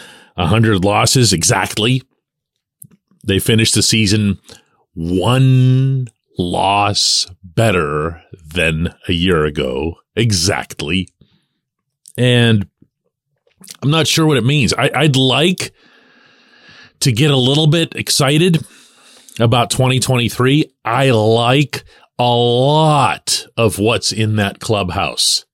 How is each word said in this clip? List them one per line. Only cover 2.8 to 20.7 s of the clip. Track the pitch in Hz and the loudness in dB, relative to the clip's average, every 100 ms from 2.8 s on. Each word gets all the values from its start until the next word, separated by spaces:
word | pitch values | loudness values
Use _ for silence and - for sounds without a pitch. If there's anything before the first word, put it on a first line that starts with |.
| - _ _ _ - | -20 _ _ _ -2
They | 95 | -2
finished | - 110 110 | 2 0 2
the | - | 0
season | - 113 104 107 101 92 - - _ _ _ | 0 0 2 2 0 -2 -8 -20 _ _ _
one | 87 82 90 98 131 131 127 127 127 135 135 127 _ _ - | -10 -4 -2 0 2 4 4 4 2 0 -2 -6 _ _ -6
loss | 90 90 95 101 101 101 - - - 92 | -4 -2 0 2 0 0 -2 -2 -6 -12
better | 92 82 117 90 73 76 80 82 - 101 78 | -8 0 2 2 -2 -2 -4 -8 -18 -20 -10
than | 85 82 80 82 - - | -2 0 0 -4 -6 -6
a | |
year | 87 92 82 76 | -2 0 2 0
ago, | 76 65 64 78 - _ - | -2 -4 -4 -6 -8 _ -2
exactly. | 117 95 90 71 - - 73 92 87 _ _ _ _ _ _ _ _ _ - - | -2 0 -2 -4 -8 -10 -4 -4 -6 _ _ _ _ _ _ _ _ _ -16 -4
And | 123 120 117 110 90 _ _ _ _ _ _ _ _ _ - - | 0 2 4 2 -2 _ _ _ _ _ _ _ _ _ -20 -6
I'm | 135 | -2
not | 160 - | 0 0
sure | - 156 | 0 2
what | 135 | 2
it | |
means. | 113 147 156 | 2 0 0
I, | - 139 | 0 -2
I'd | 123 156 135 | 0 0 2
like | 131 123 175 185 - _ _ _ _ _ _ _ _ _ - - - - | 2 2 0 -2 -8 _ _ _ _ _ _ _ _ _ -20 -20 -20 -4
to | 143 | -2
get | 110 151 | 0 2
a | 135 | 2
little | 127 143 156 | 2 2 2
bit | 165 160 - | 0 -2 -6
excited | - - 139 156 185 160 - - - _ - - - - | -6 -2 0 2 2 0 -4 -20 -20 _ -20 -20 -14 -2
about | 117 120 113 | 0 0 -2
twenty | - 127 131 | 0 0 0
twenty-three. | - 123 117 - 127 147 147 | 0 -2 -2 0 2 2 0